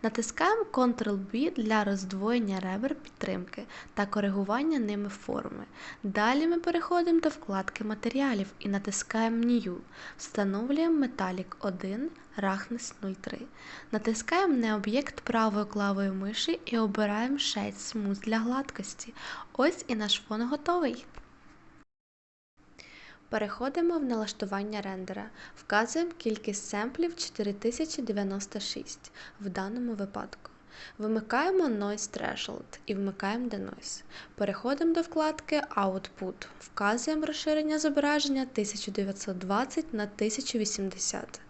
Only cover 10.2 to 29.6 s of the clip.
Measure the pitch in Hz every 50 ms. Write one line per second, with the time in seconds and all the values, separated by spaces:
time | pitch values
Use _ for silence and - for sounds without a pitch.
10.2 | - - - 214 202 196 196 202 233 254 285 302 330 339 330 302 269 247 269 -
11.2 | 190 185 185 185 185 - - - - 202 180 185 - 190 196 226 277 330 - -
12.2 | - - - - 208 190 190 196 - - 233 233 - - - - 208 190 190 196
13.2 | - - - - 240 285 - - - - - - - - - 208 214 226 226 220
14.2 | - - 320 359 392 359 294 247 226 220 214 208 202 214 214 277 277 - - -
15.2 | - - 240 226 220 220 202 208 208 208 - 208 202 202 196 196 196 196 190 190
16.2 | 190 202 220 - - - 339 339 - - 240 226 220 208 202 220 214 202 202 214
17.2 | 233 254 277 277 - - - 214 202 208 202 202 - - - 220 202 196 196 202
18.2 | - 220 220 226 220 240 247 262 277 - - - 196 - - - - - - -
19.2 | - - - - - - - - 254 320 - - - - 240 214 214 202 - -
20.2 | - - 214 214 240 247 285 294 294 - 349 359 330 254 240 - - - - -
21.2 | - - - - - - - - - - - - - _ _ _ _ _ _ _
22.2 | _ _ _ _ _ _ _ _ - - - - - - - - - - - -
23.2 | - - - 214 208 202 - - 240 269 277 349 339 339 339 320 285 254 240 220
24.2 | 214 208 - - 214 196 196 196 202 214 214 208 196 196 190 190 185 185 190 202
25.2 | 202 220 - - - - - - - - 202 208 226 226 - 330 339 349 339 -
26.2 | - 226 214 220 214 - 202 - - - - 202 214 247 262 - 339 339 339 -
27.2 | - - - - 214 208 196 202 - 233 240 - 320 320 - - 247 220 202 202
28.2 | 202 196 196 196 196 - - 214 196 - - - - - - - - - - -
29.2 | - - - - 208 196 180 196